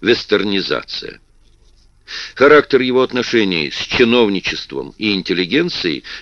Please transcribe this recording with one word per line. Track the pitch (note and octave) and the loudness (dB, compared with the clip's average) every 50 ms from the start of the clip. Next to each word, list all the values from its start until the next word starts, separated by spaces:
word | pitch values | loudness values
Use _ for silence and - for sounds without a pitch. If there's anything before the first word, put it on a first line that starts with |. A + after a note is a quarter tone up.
вестернизация. | - G2+ A#2+ - - - G#2+ G2+ F#2+ G#2 G2 F#2+ F2 - D2 A#1+ - - - - - A1+ G#1 - _ _ _ _ _ _ _ _ _ _ _ _ _ _ _ _ _ - - - - - - | 0 0 0 0 0 0 0 0 0 0 -2 -4 -4 -4 -4 -6 -6 -8 -12 -12 -12 -14 -16 -20 _ _ _ _ _ _ _ _ _ _ _ _ _ _ _ _ _ -16 -16 -14 -14 -8 0
Характер | - B2+ C#3+ D3+ D3 - - - B2 | 4 6 6 8 6 6 4 2 2
его | C3 B2+ B2 B2+ | 2 2 2 2
отношений | B2+ B2 B2 B2 A#2 - A#2 A2+ G#2 F#2+ F2+ E2 D#2 C2+ | 2 0 0 -4 -2 0 2 2 2 2 0 -2 -4 -4
с | - - | -6 -8
чиновничеством | - - - - B2 A2+ A#2+ B2 A#2 G2+ G2 F2+ - - - - - - - C2+ C2 - - - | -8 -2 0 2 4 4 4 4 4 2 2 -2 -4 -6 -8 -8 -10 -10 -10 -10 -10 -10 -10 -6
и | A2 G#2+ G2+ | -4 -2 -2
интеллигенцией | F#2+ E2+ - F#2 F2 F#2 E2 A2 D3 F3 F3 - - - E2+ D2 B1 - - - - | -2 -2 -2 -2 -2 -2 0 0 0 0 -2 -4 -4 -4 -4 -4 -6 -8 -14 -18 -18